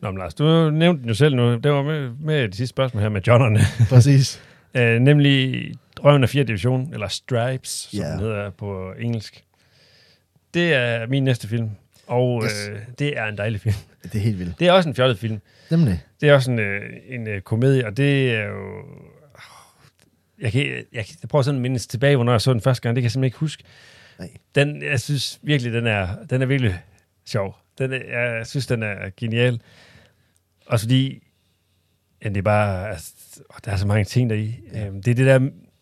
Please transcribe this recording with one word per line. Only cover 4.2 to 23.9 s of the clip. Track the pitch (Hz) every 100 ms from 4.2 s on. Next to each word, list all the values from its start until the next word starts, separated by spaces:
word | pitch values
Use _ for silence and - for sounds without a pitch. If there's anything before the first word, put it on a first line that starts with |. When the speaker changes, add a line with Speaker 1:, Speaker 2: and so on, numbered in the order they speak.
| 131 - - _ _
Speaker 1:
Øh, | 131 120 117
nemlig | 131 147 143 139 131 127 117 - _ -
Røven | 139 143
af | 127
fjerde | 139 127
division, | 107 110 131 127
eller | 117 101
Stripes, | - - 120 120 131 -
som | - - 104
Speaker 2:
Ja. | 78
Speaker 1:
den | 78
hedder | 110 104 101
på | 90 104 95 92 92
engelsk. | 117 117 101 - _ _ _ _ _ _ _ _ _ _ _
Det | 170 170
er | 143 120 117 113
min | 139
næste | 135 120 104
film, | 117 113 104 _ _ -
og, | 120 127 120 107
Speaker 2:
Yes. | 104 104
Speaker 1:
øh, | 104 110 123
det | 147 131
er | 107
en | 104
dejlig | 113 107
film. | 113 104 - _
Speaker 2:
Det | 90 104
er |
helt | 104 101
vildt. | 90 82
Speaker 1:
Det | 170
er |
også | 185 165
en | 120
fjollet | 127 113
film. | 117 107 - _ _
Speaker 2:
Nemlig. | 165 151 87 - _
Speaker 1:
Det | 147
er |
også | 143 127
en, | 120
øh, | 104 98 110 - -
en, | 127 113
øh, | 101
komedie, | - 110 131 135 113
og | 98
det | 143 139 131 113
er |
jo... | 104 101 98 95 90 87 - - 151 - - - - _ _ _ _ _ _ _
Jeg | 127
kan, | 92 139
jeg, | 127 113
jeg | 123 104 - 120
prøver | 151
sådan | 127 139
at |
mindes | 123 131 -
tilbage, | 113 139 143
hvornår | 120
jeg | 120
så | 131
den | 123
første | 135 127
gang. | 120 123
Det |
kan | 120
jeg |
simpelthen | 117 131
ikke | -
huske. | 156 - _ - -